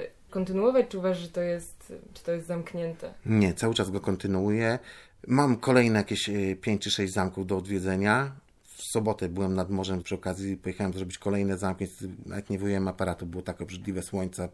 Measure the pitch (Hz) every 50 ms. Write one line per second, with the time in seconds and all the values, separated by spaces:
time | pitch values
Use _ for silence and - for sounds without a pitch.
0 | - - - - - - - 190 185 185 190 190 208 247 262 262 247 - - 190
1 | 180 185 180 170 175 170 - 180 175 175 175 170 165 - - - - - - -
2 | - - - - - - 170 170 160 165 175 170 165 - - 175 170 165 165 -
3 | - - - - - 101 110 107 101 92 82 - - 113 117 - 101 95 92 101
4 | - - 95 92 - 98 98 92 98 104 107 113 113 113 120 127 - - - -
5 | - - _ _ - - 123 139 143 139 120 110 - 135 127 127 120 117 110 107
6 | 101 - 107 - - 107 101 104 98 95 95 92 - 113 104 101 - 104 - -
7 | 101 92 92 107 92 95 - 98 95 90 101 95 92 98 101 95 90 95 95 95
8 | 98 104 110 127 135 139 135 135 - _ _ _ _ - - - - - - 117
9 | 104 110 104 - 95 87 87 95 98 92 95 92 90 90 101 95 95 95 95 90
10 | 87 - 98 90 - 92 90 92 98 98 95 92 - 92 95 - 104 95 90 95
11 | 95 90 90 - - 101 101 101 98 98 95 90 98 95 92 - 98 92 - -
12 | - 92 90 101 101 - 101 101 101 - 101 92 98 101 101 95 95 95 92 -
13 | 95 92 85 - 92 85 87 90 85 - 87 - - - 92 90 - 101 95 92
14 | 87 - - 98 92 90 - - 90 90